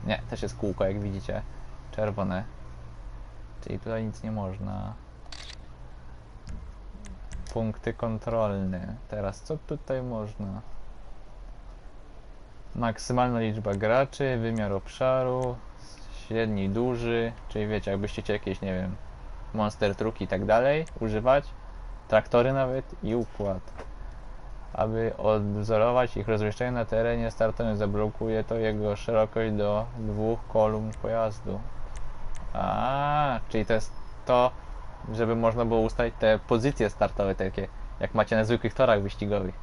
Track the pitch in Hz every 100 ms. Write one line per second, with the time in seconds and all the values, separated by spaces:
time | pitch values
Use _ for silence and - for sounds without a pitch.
0 | - 104 - 117 101 - 107 90 98 101
1 | 101 98 - 95 - - - - - -
2 | 107 98 95 92 107 - - - - -
3 | - - - - - - - 98 110 113
4 | 110 - 110 110 95 98 98 98 101 110
5 | - - - - - - - - - -
6 | - - - - - - - - - -
7 | - - - - - 117 110 107 - 110
8 | 120 110 117 113 107 98 95 92 92 117
9 | - 107 98 - - 156 - 151 - 131
10 | 127 113 107 - 101 98 - - - -
11 | - - - - - - - - - -
12 | - - - - - - - 123 117 107
13 | - 123 123 120 110 107 107 101 107 123
14 | 139 - 135 127 113 113 104 98 - -
15 | 131 131 127 127 127 120 - - - -
16 | - - - 110 110 104 98 101 123 120
17 | 117 117 117 117 - 107 107 107 98 98
18 | 101 - 101 104 - 92 95 92 92 101
19 | - - - - - 110 104 - 104 101
20 | 110 - 95 95 98 110 131 151 160 -
21 | 113 107 117 139 - - - - - -
22 | - 107 - 120 123 135 131 131 - -
23 | - 117 110 - 101 92 - - - -
24 | - - - - - - - - 110 110
25 | 113 - 107 107 104 101 104 110 113 123
26 | 123 - 104 110 107 101 123 120 113 113
27 | 117 117 113 - 113 104 117 104 104 104
28 | 107 - 113 110 107 117 110 107 104 101
29 | - 113 107 - 113 104 104 104 117 120
30 | 110 104 110 113 - 113 107 107 110 110
31 | - 113 113 107 101 98 - - - -
32 | - - - - - - 95 101 117 139
33 | 143 147 147 117 - 113 104 113 - -
34 | - - - 123 123 - - - - -
35 | - 110 113 113 113 113 113 113 110 -
36 | 117 - 113 107 - 120 131 - 104 -
37 | 101 - 98 95 95 - 98 - - -
38 | - 113 104 110 110 117 113 - 127 104
39 | 98 - 104 101 92 -